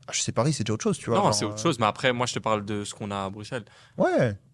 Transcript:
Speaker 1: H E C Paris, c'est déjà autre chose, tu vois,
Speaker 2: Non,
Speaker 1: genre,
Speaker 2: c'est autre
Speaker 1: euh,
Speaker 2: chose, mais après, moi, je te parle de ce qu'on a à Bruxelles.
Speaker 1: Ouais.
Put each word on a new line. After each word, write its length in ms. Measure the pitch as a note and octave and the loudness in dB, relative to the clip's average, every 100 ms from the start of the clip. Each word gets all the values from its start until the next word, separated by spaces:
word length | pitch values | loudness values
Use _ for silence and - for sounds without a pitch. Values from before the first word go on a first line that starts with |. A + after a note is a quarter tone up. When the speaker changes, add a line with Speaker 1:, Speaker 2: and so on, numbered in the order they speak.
| - | -8
Speaker 1:
H 100 | - | -6
E 40 | |
C 80 | - | -2
Paris, 200 | - C#3 | 2 2
c'est 120 | C3+ | 2
déjà 100 | G#2+ | -2
autre 100 | G#2+ | 0
chose, 140 | A3 - | 0 -2
tu 80 | - | 2
vois, 80 | F#3 | 2
Speaker 2:
Non, 40 | F#3+ | 4
Speaker 1:
genre, 80 | |
Speaker 2:
c'est 120 | G#2+ G#2+ | 2 -2
autre 100 | G#2+ | 0
Speaker 1:
euh, 40 | |
Speaker 2:
chose, 160 | E3 A#2 | 0 2
mais 60 | G#2 | 2
après, 260 | - C3 | 2 2
moi, 140 | B2 B2 | 2 0
je 80 | |
te 60 | A2+ | -2
parle 260 | A2 G#2+ G#2 | 0 0 0
de 180 | G#2 | -6
ce 100 | G#2 | -6
qu'on 160 | - G#2+ | -8 -6
a 120 | G2+ F#2+ | -6 -6
à 40 | |
Bruxelles. 340 | G#2+ G#2+ B2+ - - - - | -8 -10 -10 -12 -20 -10 0
Speaker 1:
Ouais. 380 | F4+ D#4+ A#2+ G2+ _ | 2 4 2 0 _